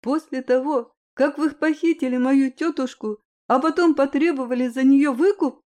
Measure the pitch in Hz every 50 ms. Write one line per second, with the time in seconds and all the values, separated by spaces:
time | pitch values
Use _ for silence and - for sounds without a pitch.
0 | - 226 277 311 302 _ - 262 254 - 247 262 262 285 311 254 233 - _ _
1 | _ _ _ - 254 294 285 - 294 311 285 _ - 311 311 294 - 330 330 320
2 | - 254 247 254 247 262 277 277 269 262 262 _ 311 339 - - 262 247 - _
3 | - 214 214 - _ _ _ _ _ _ 233 277 269 330 302 - 349 339 302 -
4 | 277 277 - 277 294 339 330 269 262 233 254 247 254 254 233 262 262 269 277 277
5 | 277 294 269 226 311 381 403 - 349 269 - _ _